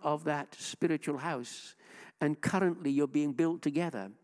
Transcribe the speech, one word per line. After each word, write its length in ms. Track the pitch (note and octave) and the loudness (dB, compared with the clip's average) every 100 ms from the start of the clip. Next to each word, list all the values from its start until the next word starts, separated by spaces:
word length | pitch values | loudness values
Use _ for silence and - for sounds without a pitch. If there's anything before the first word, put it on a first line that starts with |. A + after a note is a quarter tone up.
of 220 | D3+ D3+ | -2 0
that 300 | D#3 D3 C#3+ - | 0 -2 -4 -10
spiritual 600 | - - E3+ D3+ D3+ C#3+ | -12 -2 0 0 -2 -4
house, 600 | D#3 C#3 A#2+ - - - - - - - | -2 -4 -6 -12 -16 -20 -20 -20 -18 -2
and 180 | D3 D3+ | 0 2
currently 520 | - F#3+ F#3 E3+ D3 | 0 2 4 2 0
you're 160 | C#3 D3 | 2 2
being 260 | D3 D3 | 2 2
built 300 | B2+ E3 E3+ | 2 2 2
together 480 | D3+ D3 E3+ A#2+ F#2+ G#2+ | 0 0 0 -2 -8 -12